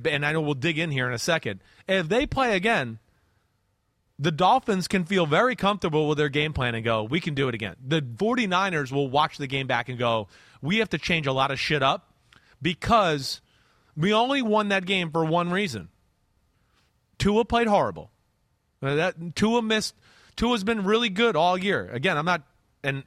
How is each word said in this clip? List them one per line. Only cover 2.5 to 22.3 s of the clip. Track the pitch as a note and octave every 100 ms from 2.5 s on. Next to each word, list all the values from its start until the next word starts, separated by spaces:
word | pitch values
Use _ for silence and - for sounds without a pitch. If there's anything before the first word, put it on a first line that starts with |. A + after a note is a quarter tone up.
| G3
again, | A3 G#3+ B2 A2+ _ _ _ _ _ _ _ _ _ _ _ -
the | D3+
Dolphins | D3+ F#3 B3+ - F#3+ E3
can | G3
feel | D#3+ G3 D#3+
very | D#3+ B3 A#3+
comfortable | G3 G3+ F3+ D3+ D3+
with | D3+
their | D3
game | C#3+ D3+
plan | D3 B2 A2+
and |
go, | A2+ A2+
"We | A2 D#3+
can | -
do | C#3 C3+
it |
again." | A2+ G#2 E2
The | C3 D#3+ B2+ A2+
forty-niners | G#3 B3 G#3 F3+ G3 D#3+ C3
will | C#3 C#3
watch | C3+ D#3 -
the | C#3
game | C#3 C3
back | A#2+ B2
and | A#2+
go, | B2 A2+ G2+ - - -
"We | C#3 A3
have | G#3+
to | D#3+
change | - E3 C#3
a |
lot | C3 C3+
of | C3
shit | - D3
up | C3+ F3+ - _ _ - _ -
because | D3 F3 - A3+ F3+ D3+ C3 - _ _ _ _ _ -
we | F#3
only | G#3+ B3 C#4
won | A3+ G#3+ G#3
that | G3 F3+
game | G3 E3
for | E3
one | D#3+ E3+ F3
reason." | F3+ G3+ A2 D#2+ _ _ _ _ _ _ _ _ _ _ _ _ -
Tua | G3 G#3+
played | A3+ A#3 A#3
horrible. | G3+ A#2+ D#2+ - _ _ _ _ _ _ _
Uh, | C#3 C#3+
that, | F3+ E3 E3+ -
Tua | G#3+ A#3
missed. | A3 G#3+ - - _ - - -
Tua's | A#3 A#3+
been | G3 A3
really | F#3+ A3 A#3+
good | F#3 A#3 D#3
all | F3 F#3
year. | G3 D3+ F2+
Again, | B2 E3 D3+
I'm |
not, | E3